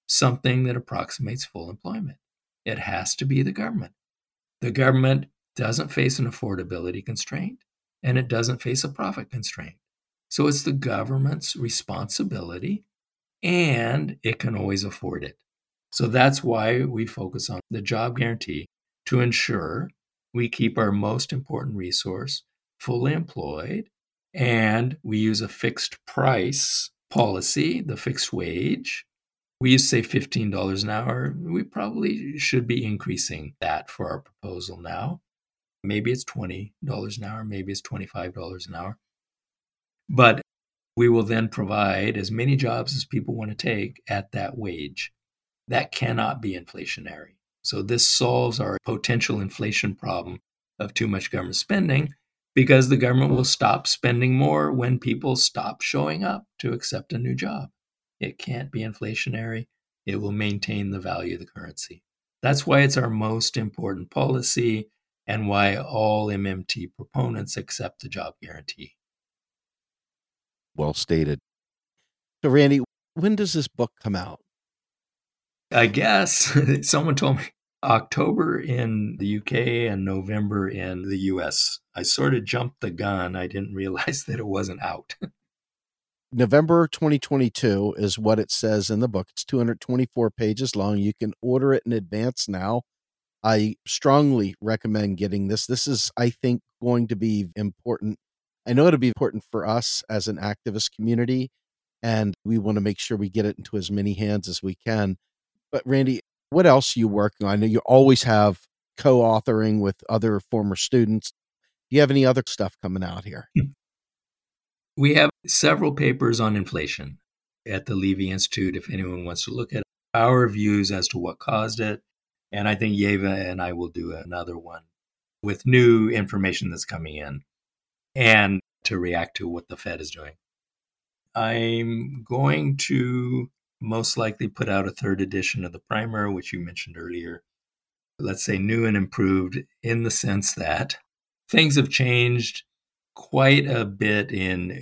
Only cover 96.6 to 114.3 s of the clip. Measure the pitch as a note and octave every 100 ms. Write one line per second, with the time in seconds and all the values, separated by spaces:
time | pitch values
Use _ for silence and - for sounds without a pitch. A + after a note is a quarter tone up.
96.6 | - _ A#2+ A#2+ A#2 A2 A2+ G#2+ F#2+ G#2
97.6 | G#2 - - A#2 G#2+ G#2 _ _ _ _
98.6 | - B2 E3 D3+ B2 A2 C3+ G#2+ - A2+
99.6 | G2+ A2+ A2+ - - G#2+ F#2+ G2+ G2+ G#2
100.6 | - G#2 - - A2 A#2 A#2+ B2+ B2+ -
101.6 | _ _ _ _ A#2 A2 G#2+ F#2 G#2 A2+
102.6 | G2+ G#2+ G2+ G2+ - A2 G2 F#2 G#2 -
103.6 | G2+ G#2+ F2+ G2+ G2+ F#2+ G#2+ G#2 F#2 F2
104.6 | F#2+ F2+ - A2 G2+ F#2 _ _ _ _
105.6 | _ C#3 B2+ C3+ C3 A#2+ - _ _ D#3
106.6 | F3+ C3+ B2+ - A2 G2+ G#2 - G2+ G#2
107.6 | A2 A2 - C3 C3+ B2+ B2 G#2+ G#2 F#2
108.6 | _ _ _ - D3 B2+ A#2 A2 B2 A2
109.6 | A2 G#2+ G2+ F#2 - A2+ A2 G#2 - A#2
110.6 | G#2 F#2+ - B2+ A2 G#2+ - - _ _
111.6 | _ _ _ C3+ C#3+ C#3 C3 B2+ - -
112.6 | F#2+ - F#2 F#2 F#2 F2 F#2+ - - -
113.6 | C#3 C#3 _ _ _ _ _